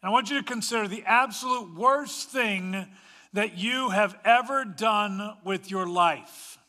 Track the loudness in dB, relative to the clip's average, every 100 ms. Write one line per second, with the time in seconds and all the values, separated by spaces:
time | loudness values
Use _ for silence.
0 | 2 0 2 -4 -2 -4 -2 -2 -2 -4
1 | 2 4 4 -2 -4 -4 -4 0 2 4
2 | 0 -10 -8 -2 -2 -2 -4 -6 -8 -16
3 | -20 -20 _ -4 -2 -2 -4 -2 0 2
4 | 0 0 4 4 4 -2 -2 -2 0 2
5 | 0 -4 -8 -10 -6 -6 -4 -4 -2 4
6 | 4 2 -8 -20 -20 -20